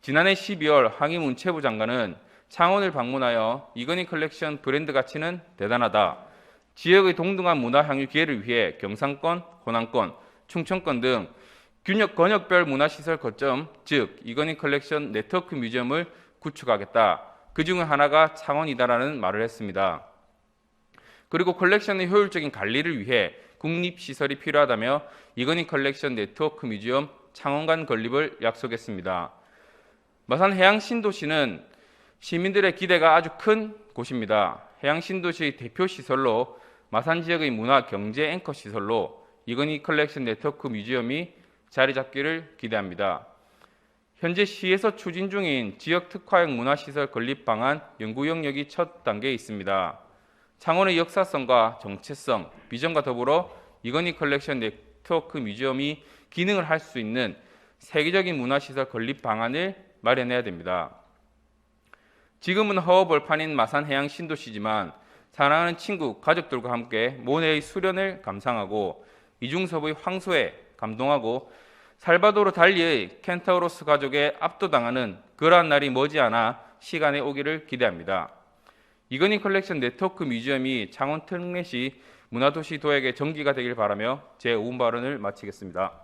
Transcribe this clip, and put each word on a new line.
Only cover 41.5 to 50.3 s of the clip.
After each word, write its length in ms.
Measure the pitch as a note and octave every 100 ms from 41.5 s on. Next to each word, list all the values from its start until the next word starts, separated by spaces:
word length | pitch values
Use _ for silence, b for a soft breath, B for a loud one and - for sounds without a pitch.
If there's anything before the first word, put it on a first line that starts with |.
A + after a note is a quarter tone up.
| b b
자리 240 | - C3
잡기를 600 | C3+ C3 C3+ D3 E3 E3 -
기대합니다. 680 | A#2 G#2+ G2 F2 G2 E2 - _ b b b b b b b
현재 300 | _ E3+ F3
시에서 500 | G3+ - F#3 F#3+ A3
추진 340 | G#3+ F#3 E3+ F#3+
중인 500 | G3 F#3 C3+ A2 -
지역 300 | - F3 F3
특화형 480 | G3 - F#3 E3+ B2
문화시설 520 | B2 D3 - C#3+ C#3
건립 360 | A#2+ A#2 C3+
방안 380 | - A2 B2+ D3+ - -
연구 300 | G#2+ A#2 C#3+
영역이 400 | E3 D3+ C#3 C#3+
첫 340 | - E3+ -
단계에 320 | - G#2 C3
있습니다. 640 | B2 - G#2 F#2+ G2 F2 - - b b